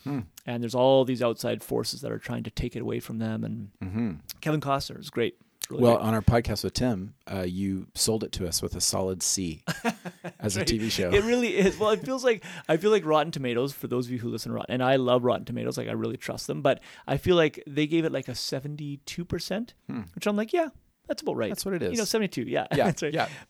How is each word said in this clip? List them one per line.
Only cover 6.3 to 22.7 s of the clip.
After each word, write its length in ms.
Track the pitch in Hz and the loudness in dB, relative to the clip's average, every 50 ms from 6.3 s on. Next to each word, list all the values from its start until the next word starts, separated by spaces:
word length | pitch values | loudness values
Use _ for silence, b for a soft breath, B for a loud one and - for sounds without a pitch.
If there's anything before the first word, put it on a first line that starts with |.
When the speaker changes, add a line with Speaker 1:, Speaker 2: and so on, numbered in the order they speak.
| 120 120 113 - 110 - - | 4 4 4 2 -2 -2 -2
Speaker 1:
with 80 | 95 - | -2 0
Tim, 400 | - 127 127 113 92 92 101 - _ - - 92 | 0 0 0 0 0 -4 -8 -10 _ -14 -8 -6
uh, 100 | 95 92 | -4 -4
you 440 | 92 90 95 98 98 95 95 - - - | -2 -2 -2 -2 0 -2 -2 -4 -8 -4
sold 300 | - - - 110 110 104 | -2 0 2 2 0 -2
it 80 | - - | -4 -6
to 140 | - 98 85 | -4 -4 -2
us 120 | 82 - | -2 -2
with 140 | - 90 - | -4 -4 -4
a 60 | 90 | -2
solid 420 | - - - 98 95 95 95 90 - | -2 0 0 0 0 0 -2 -2 -2
C 400 | - - - 95 85 78 78 - - - - - 233 - - | -2 0 0 -2 -4 -4 -6 -6 -6 -6 -4 -2 -4 -4 -4
Speaker 2:
<laughs> 400 | - 175 - - - 170 - - | -8 -16 -16 -12 -14 -14 -12 -4
Speaker 1:
as 160 | - 214 190 | -4 -2 -2
a 40 | 185 | 0
Speaker 2:
Right. 60 | 180 | 0
Speaker 1:
T 120 | 131 - - | 0 0 0
V 120 | - 113 | 0 -2
show. 200 | - - 95 87 | -2 0 0 4
Speaker 2:
It 120 | 185 202 202 | 4 4 4
really 340 | 226 240 247 240 226 - | 4 2 2 2 2 2
is. 220 | - 185 196 - - | 4 4 4 4 2
Well, 120 | 214 214 | 2 2
it 140 | 220 190 180 | 2 2 0
feels 200 | - 262 262 247 | -2 -4 0 2
like, 200 | 254 226 185 B B B 165 B B | 2 2 0 B B B -12 B B
I 80 | 156 | 0
feel 140 | 165 175 214 | 2 4 4
like 160 | 220 208 165 | 4 4 4
Rotten 240 | 156 156 156 147 165 | 4 4 4 4 2
Tomatoes, 420 | 160 151 135 123 120 117 131 139 139 | -2 -4 -2 0 0 0 0 0 -2
for 140 | - - | -6 -6
those 200 | 117 120 123 127 | -2 -2 -2 -2
of 60 | 120 127 | -2 -4
you 60 | 123 | -4
who 100 | 113 120 | -4 -4
listen 200 | 113 110 - 117 | -4 -4 -6 -4
to 60 | 117 | -6
Rotten, 180 | 113 104 - 120 | -6 -4 -4 -2
and 80 | 123 127 | 0 4
I 140 | 127 135 | 4 4
love 260 | 135 127 123 123 127 120 | 4 6 6 4 6 6
Rotten 200 | 123 113 - 117 | 4 2 2 0
Tomatoes, 340 | 117 120 120 113 123 127 123 | -6 -6 -4 -4 -4 -4 -4
like, 80 | 113 110 | -4 -4
I 40 | 113 | -4
really 240 | 113 110 113 113 | -2 -2 -4 -4
trust 320 | - - - 113 117 - - | -6 -6 -8 -8 -8 -4 -6
them, 120 | 143 151 | -4 0
but 200 | 139 143 123 - B B B B B | 2 2 2 2 B B B B B
I 120 | B 139 143 | B -4 0
feel 180 | - 180 180 | 4 4 6
like 260 | 170 160 151 - - - - | 6 6 4 2 -2 -14 -6
they 180 | 139 139 151 | -2 0 0
gave 180 | 147 160 165 160 | 2 4 2 2
it, 60 | 160 | 2
like, 160 | 139 135 131 - | 0 -2 -4 -4
a 60 | 123 | -6
seventy-two 920 | - - - - 139 127 147 147 147 156 143 143 139 - - - - 175 | -6 -6 -4 -4 -4 -4 -6 -8 -8 -6 -8 -8 -8 -10 -12 -8 -8 -6
percent, 500 | - - 170 - - 185 - 240 - - _ _ - | -4 -4 -4 -4 -4 -4 -4 -6 -6 -10 _ _ -10
Speaker 1:
Hmm. 120 | - 247 214 - - | -8 -8 -8 -10 -10
Speaker 2:
which 100 | - - | -4 -2
I'm 80 | 214 208 | 0 0
like, 160 | 208 220 220 - | 0 0 0 2
"Yeah, 180 | 349 320 294 - - _ _ _ _ _ | 0 0 0 -2 -14 _ _ _ _ _
that's 160 | - 294 - 311 | -8 -8 -4 -2
about 140 | 247 156 | -4 0
right." 140 | 123 113 104 | 0 0 -2
Speaker 1:
That's 140 | 202 - - | -2 -4 -4
what 100 | 196 196 | -4 -2
it 80 | 170 - | 0 0
is. 80 | - 254 | 0 0
Speaker 2:
You 60 | 226 | 0
know, 60 | 214 | 0
seventy-two, 460 | - - 226 214 175 - - 120 117 | 2 2 2 2 0 -2 -4 -4 0
yeah. 160 | - 143 113 | 0 0 0
<laughs> 60 | - | 0